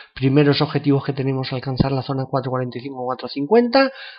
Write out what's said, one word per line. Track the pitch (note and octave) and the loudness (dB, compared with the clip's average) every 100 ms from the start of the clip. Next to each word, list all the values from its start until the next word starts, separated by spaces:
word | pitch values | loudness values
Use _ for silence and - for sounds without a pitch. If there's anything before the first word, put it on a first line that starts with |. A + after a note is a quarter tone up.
| - | -16
Primeros | - C3 C#3 C#3+ C#3 | -2 2 6 6 4
objetivos | D3+ C#3+ C#3+ C#3 | 2 0 2 0
que | C#3 | 0
tenemos, | C#3 C3+ C3 C3 | -4 -2 -2 -4
alcanzar | C3 C3+ B2+ C3+ | -6 -4 0 0
la | C3+ | 0
zona | B2+ C3+ C3 | -2 -4 -2
cuatro | C#3 B2+ | -4 -2
cuarenta | B2+ B2+ A#2+ | -2 -4 -6
y | |
cinco, | C#3 C3 B2 | -10 -8 -6
cuatro | B2+ B2+ | -6 -6
cincuenta. | C#3 C#3+ A3+ A#3+ C4+ C4+ - - | -6 2 4 4 4 2 -2 -18